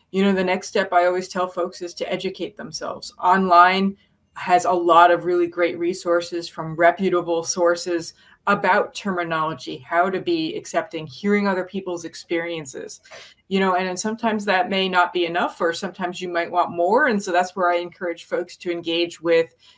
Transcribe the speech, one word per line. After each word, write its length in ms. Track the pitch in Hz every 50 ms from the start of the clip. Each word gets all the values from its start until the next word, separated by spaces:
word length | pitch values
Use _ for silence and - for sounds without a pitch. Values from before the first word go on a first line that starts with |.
| _ _
You 100 | 185 190
know, 100 | 196 202
the 120 | 190 190 185
next 260 | 185 185 190 - -
step 240 | - 208 190 190 180
I 120 | 175 180
always 220 | 180 180 185 185
tell 200 | - - 185 185
folks 340 | 180 - 180 175 185 - -
is 120 | 175 170 -
to 140 | - - -
educate 460 | 185 180 190 185 185 - 170 139 -
themselves. 580 | - 156 156 160 - - - - - - - - -
Online 800 | 180 180 185 190 190 185 170 175 180 185 190 190 196 196 196 _ _ _ _ _ _ _ -
has 300 | - - 185 180 175 175
a 60 | -
lot 400 | 185 175 170 170 165 170 175 175
of 140 | 175 165 165
really 220 | 180 175 175 175
great 300 | 170 175 175 175 165 -
resources 720 | 165 170 175 185 - - 175 170 175 170 - 175 170 165
from 280 | - - 170 160 160 156
reputable 680 | 165 170 170 175 - 196 180 175 175 170 170 165 165 165
sources 680 | - - 185 170 170 175 170 - 180 170 165 160 - - _ _ _ _ _ -
about 480 | 202 202 202 202 185 196 202 - - -
terminology, 840 | - - 202 180 175 170 165 165 160 156 160 151 - - 160 151
how 320 | 135 - - 170 170 185 196
to 100 | 190 180
be 360 | - 175 170 160 160 156 -
accepting, 520 | 160 147 - - 170 160 - - 160 156
hearing 400 | 156 - - 202 202 208 202 202
other 160 | 202 185 185 180
people's 400 | 185 - 190 190 180 175 170 165
experiences, 960 | 160 - - - - 170 165 170 170 170 160 147 127 - - - - - - _ - - - - - - _ _
you 120 | - 190 190
know, 160 | 196 185 180
and, 120 | 180 185
and 120 | 185 180 180
sometimes 440 | - 214 226 226 240 220 214 214 202
that 260 | 208 185 190 - 214
may 200 | 196 190 190 185
not 240 | 185 180 175 175 -
be 120 | 175 170
enough, 360 | 165 170 180 247 302 - -
or 100 | 185 165
sometimes 480 | 165 - 202 175 - - 185 175 190 -
you 80 | 180
might 240 | 175 175 170 170 165
want 180 | 170 175 165 -
more. 380 | - 170 175 185 220 269 302
And 160 | 262 214 196 -
so 80 | 190
that's 240 | 170 180 185 - -
where 160 | 196 180 175
I 60 | 175
encourage 480 | 175 175 170 - - 190 170 170 - -
folks 320 | - 175 170 175 - -
to 140 | - - 180
engage 500 | 170 170 165 165 165 170 170 170 - -
with, 340 | 156 170 165 165 165 165 _ _ _ - _